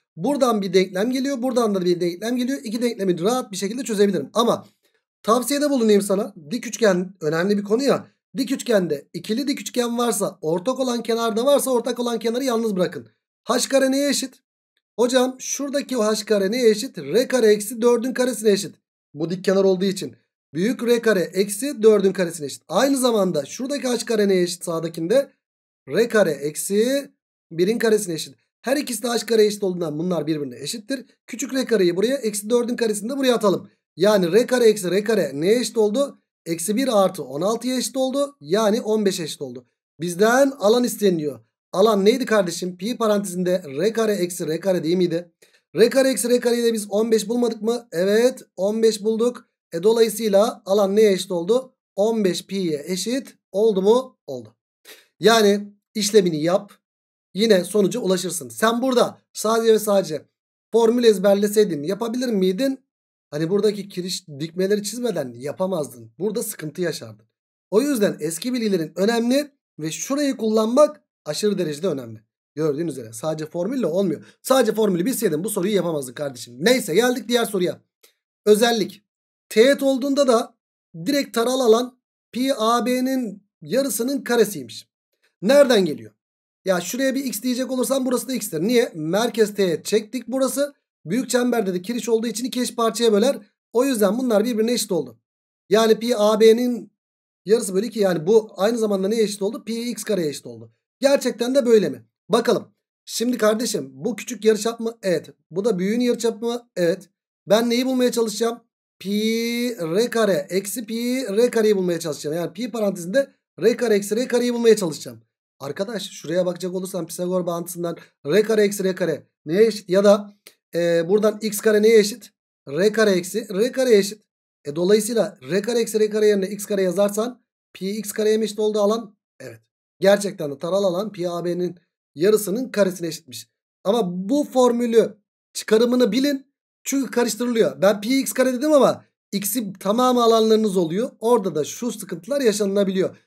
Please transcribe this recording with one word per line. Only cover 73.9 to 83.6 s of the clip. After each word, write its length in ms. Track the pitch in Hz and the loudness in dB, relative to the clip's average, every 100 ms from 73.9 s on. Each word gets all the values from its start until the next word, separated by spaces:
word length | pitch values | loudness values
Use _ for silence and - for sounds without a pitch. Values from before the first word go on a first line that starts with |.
| 180 196 - - _ | 0 0 -2 -8 _
Sadece 320 | - 262 220 | 0 2 2
formülü 320 | 214 208 170 202 | 2 0 0 -2
bilseydin 380 | 233 208 151 | -2 -2 -2
bu 60 | 196 | -4
soruyu 260 | 202 185 196 | -4 -2 0
yapamazdın 380 | 170 151 127 | -2 -4 -8
kardeşim. 440 | 120 143 123 120 120 | -8 -10 -10 -16 -2
Neyse 360 | 190 254 - 175 | 2 2 0 0
geldik 320 | 247 247 208 | 0 0 -2
diğer 180 | 240 226 | -2 -2
soruya. 360 | 196 175 127 _ _ _ _ _ _ 208 | -2 -4 -4 _ _ _ _ _ _ 2
Özellik. 600 | 208 240 233 - - _ _ _ _ - | 4 4 0 -4 -8 _ _ _ _ 0
Teğet 340 | 214 254 277 | 4 6 4
olduğunda 440 | 269 269 277 277 262 | 2 0 0 2 4
da 280 | 226 262 _ _ _ _ 165 180 | 2 0 _ _ _ _ -10 -4
direkt 300 | 285 202 220 | -2 -2 -2
taralı 280 | 233 262 | 0 2
alan 360 | 240 226 247 - _ _ _ | 4 4 2 -10 _ _ _
pi 220 | 226 262 262 | -4 -2 0
A 280 | 220 240 233 | 0 2 0
B'nin 580 | 254 254 262 226 - _ _ | 0 0 -2 -4 -10 _ _